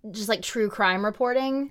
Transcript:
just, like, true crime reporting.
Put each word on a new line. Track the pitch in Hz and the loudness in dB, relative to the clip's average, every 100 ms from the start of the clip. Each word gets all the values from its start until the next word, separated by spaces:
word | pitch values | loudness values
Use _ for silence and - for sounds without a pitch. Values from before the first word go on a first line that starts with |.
| 220 | -12
just, | 202 214 | -8 -2
like, | 220 | -2
true | - 247 214 | -2 0 -2
crime | - 190 185 | 2 2 2
reporting. | 208 208 247 247 269 269 277 | -2 0 2 2 2 -2 -2